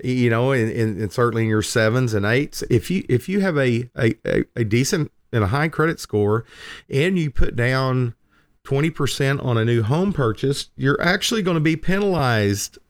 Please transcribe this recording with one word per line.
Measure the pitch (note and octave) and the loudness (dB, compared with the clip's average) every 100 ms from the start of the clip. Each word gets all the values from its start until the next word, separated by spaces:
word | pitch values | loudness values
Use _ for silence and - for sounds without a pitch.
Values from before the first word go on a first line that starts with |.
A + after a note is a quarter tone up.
y-, | B2+ | -4
you | B2+ A#2+ | 2 2
know, | A2+ B2+ | 2 2
and, | C3+ A2 | 2 0
and, | - A2 F#2+ | 0 -2 -2
and | G#2 | -4
certainly | - A#2+ A2+ | 0 0 2
in | A2+ | 2
your | G#2+ | 2
sevens | G#2 A#2+ A2 B2 B2 | 2 2 2 2 0
and | G#2+ G2+ | 0 0
eights, | B2 C#3+ - - | 0 -2 -6 0
if | B2 - | 0 0
you, | F#3 - | -4 0
if | B2 - | -2 0
you | G3+ | -2
have | F#3+ D3 | 0 2
a, | B2+ A#2 B2 - | 2 0 -4 -4
a, | A#2 - - | -4 -4 -2
a, | - - - | -2 -2 -4
a | |
decent | A2 A#2 C3+ F3+ D3+ _ - | 0 0 0 -2 -4 _ -6
and | A#2+ | -2
a | G2 | 0
high | C3+ D#3+ | 0 -2
credit | - D#3+ - | -2 -2 -2
score, | - G#2 G#2 A2+ - - - - - | -4 -2 0 0 -4 -16 -18 -18 -6
and | C3 F3 F#3 | -2 0 0
you | D3+ | 0
put | - C3+ A2+ | 2 2 2
down | A#2+ C3 C3 B2+ A#2+ - _ _ _ _ | 0 0 0 0 -2 -6 _ _ _ _
twenty | - C#3 D#3+ | -4 -2 0
percent | D#3+ C#3 - C#3 C#3 | 0 -2 0 0 0
on | B2+ A2+ | 0 0
a | A2+ | 2
new | A#2+ | 2
home | G#2+ D#3 G3+ | 2 0 0
purchase, | D#3 A#2 G#2 C3+ C#3 - - | 0 -2 0 -2 -4 -6 -4
you're | C3+ - | 0 0
actually | E3+ F#3+ - A3+ | 0 0 -2 -2
gonna | F#3 E3 | 0 0
be | D#3 D#3+ | 0 0
penalized | - F#3+ G3+ E3+ B2+ A2+ G2+ G2+ - - | 0 0 2 0 2 2 2 0 -4 -12